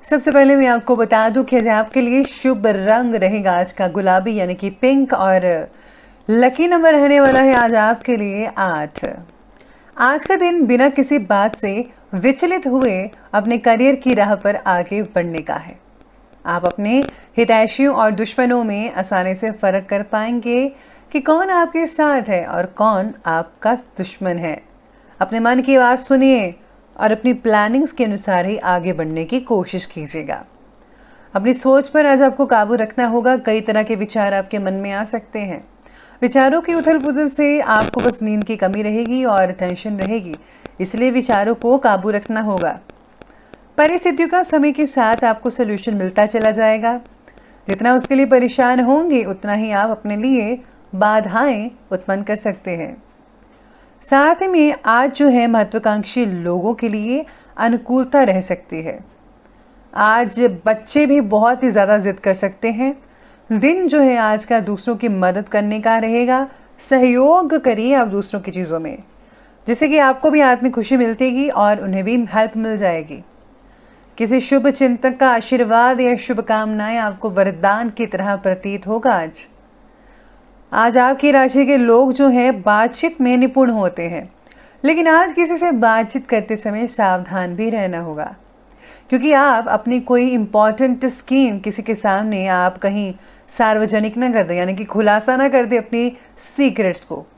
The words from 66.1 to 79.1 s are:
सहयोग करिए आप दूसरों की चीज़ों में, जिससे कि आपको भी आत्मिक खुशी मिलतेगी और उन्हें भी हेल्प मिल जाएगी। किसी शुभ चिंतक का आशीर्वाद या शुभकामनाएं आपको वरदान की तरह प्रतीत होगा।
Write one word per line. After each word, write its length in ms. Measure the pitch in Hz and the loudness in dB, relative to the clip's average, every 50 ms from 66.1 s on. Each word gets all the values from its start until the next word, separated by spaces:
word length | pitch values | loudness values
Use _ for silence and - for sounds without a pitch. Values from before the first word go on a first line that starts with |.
| 226 240 247 240 254 262 269 269 - - - _ - - | 0 0 2 2 0 0 0 -4 -8 -20 -20 _ -20 -20
सहयोग 760 | - - 269 262 247 254 247 247 262 285 330 359 370 294 311 | -4 0 2 4 4 4 4 4 4 6 6 4 4 2 -2
करिए 380 | 311 240 262 226 208 220 247 277 | 0 2 0 0 0 0 0 2
आप 140 | 269 240 214 | 2 2 0
दूसरों 320 | 190 202 196 - - 202 | -2 -4 -6 -4 -8 -10
की 100 | 185 202 | -8 -8
चीज़ों 300 | 170 180 185 160 160 165 | -8 -8 -6 -4 -6 -6
में, 220 | 160 151 143 - - _ _ _ _ _ _ _ - _ _ _ _ | -6 -8 -12 -14 -18 _ _ _ _ _ _ _ -20 _ _ _ _
जिससे 220 | - 240 233 311 302 | -4 -2 0 0 2
कि 100 | 285 311 | 4 4
आपको 300 | 285 262 262 262 - 311 | 4 4 2 2 2 2
भी 100 | 277 302 285 | 4 4 4
आत्मिक 320 | 262 247 220 233 262 - | 4 4 2 0 -2 -2
खुशी 220 | 240 214 - 262 | -2 -2 0 0
मिलतेगी 520 | 262 247 226 226 214 262 262 247 254 277 294 | 0 2 0 0 0 -2 0 0 0 -2 -2
और 340 | - 202 202 208 214 202 190 | 0 2 2 2 2 0 -2
उन्हें 200 | 196 185 190 190 | -4 -4 -2 -2
भी 120 | 196 233 247 233 | 0 0 -2 -2
हेल्प 300 | 190 180 214 220 220 220 | 0 0 0 0 0 -2
मिल 200 | 220 220 220 214 | -6 -6 -4 -4
जाएगी। 460 | 208 202 185 170 165 156 156 151 - 180 - _ - _ _ _ _ _ _ - _ _ _ _ _ _ _ _ - | -2 -2 -2 -2 -2 -6 -10 -16 -18 -18 -20 _ -20 _ _ _ _ _ _ -20 _ _ _ _ _ _ _ _ -6
किसी 220 | 226 214 240 262 254 | -4 0 0 -2 0
शुभ 280 | - 277 277 226 285 | 2 0 2 2 2
चिंतक 480 | 277 - 269 254 240 226 - 262 254 254 | 2 2 2 0 0 0 -2 -2 0 2
का 120 | 269 262 | 2 2
आशीर्वाद 720 | 240 226 220 - 262 254 240 214 226 226 240 247 262 240 | 2 2 0 -2 0 0 0 2 4 4 4 4 2 2
या 160 | 254 247 247 - | 2 0 0 0
शुभकामनाएं 800 | - - 254 208 220 - 220 214 214 214 214 214 208 214 226 233 | -2 -6 -6 -6 -2 -2 -2 -2 -2 -2 -4 -4 -4 -4 -4 -4
आपको 320 | 220 208 196 190 - 220 185 | -4 -4 -6 -6 -8 -6 0
वरदान 580 | 190 196 190 185 160 170 196 202 214 240 233 | 0 0 0 0 0 0 0 0 2 -2 -6
की 160 | 208 - 233 | -4 -6 -6
तरह 280 | 214 - 185 190 202 202 | -6 -4 -6 -4 -4 -4
प्रतीत 500 | 190 196 196 185 185 190 202 196 202 196 | -2 -2 -2 -2 -2 -4 -8 -8 -8 -6
होगा। 280 | 190 220 226 220 269 | -6 -6 -2 0 0